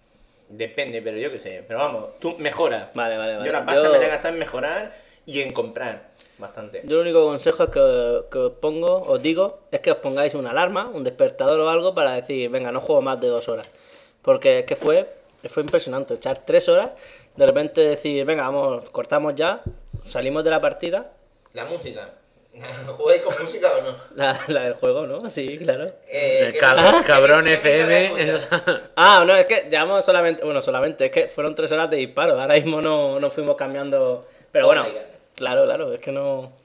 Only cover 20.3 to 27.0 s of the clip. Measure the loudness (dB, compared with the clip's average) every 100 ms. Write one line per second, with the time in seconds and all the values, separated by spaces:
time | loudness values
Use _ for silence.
20.3 | -2 0 0 0 -4 -6 -6 -6 _ _
21.3 | _ _ -14 -10 -10 -10 -14 -16 -20 _
22.3 | _ _ -20 -16 -14 -12 -4 4 4 2
23.3 | -6 -8 0 0 0 -4 -10 -16 -2 -2
24.3 | -2 -2 -2 -2 -2 0 0 -4 -8 -10
25.3 | -8 -8 -8 -8 -8 -8 -12 _ -4 -2
26.3 | 2 0 2 4 6 6 6